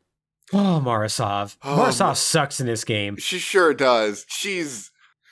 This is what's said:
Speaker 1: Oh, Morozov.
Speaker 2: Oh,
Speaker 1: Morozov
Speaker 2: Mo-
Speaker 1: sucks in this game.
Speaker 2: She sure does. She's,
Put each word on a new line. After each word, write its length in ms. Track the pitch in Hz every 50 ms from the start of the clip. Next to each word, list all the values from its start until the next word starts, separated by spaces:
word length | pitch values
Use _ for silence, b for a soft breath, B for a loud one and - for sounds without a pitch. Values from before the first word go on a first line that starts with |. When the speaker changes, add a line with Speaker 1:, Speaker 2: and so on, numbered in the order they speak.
| _ _ _ _ _ _ _ _ _ - 190
Speaker 1:
Oh, 300 | 202 202 190 175 156 131
Morozov. 720 | 123 117 107 107 107 - - 113 101 101 101 101 101 - _ -
Speaker 2:
Oh, 140 | 135 143 180
Speaker 1:
Morozov 300 | 254 240 123 117 196 160
Speaker 2:
Mo- 60 | 131
Speaker 1:
sucks 460 | - - - - 156 143 139 - -
in 60 | 131
this 180 | 120 113 107 -
game. 320 | - 110 104 101 101 101
Speaker 2:
She 220 | - - - 185 180
sure 340 | - - - 190 175 156 135
does. 540 | - 135 127 123 113 110 107 101 - - -
She's, 640 | - - 190 202 190 175 160 143 123 104 - - _ b b b b b b b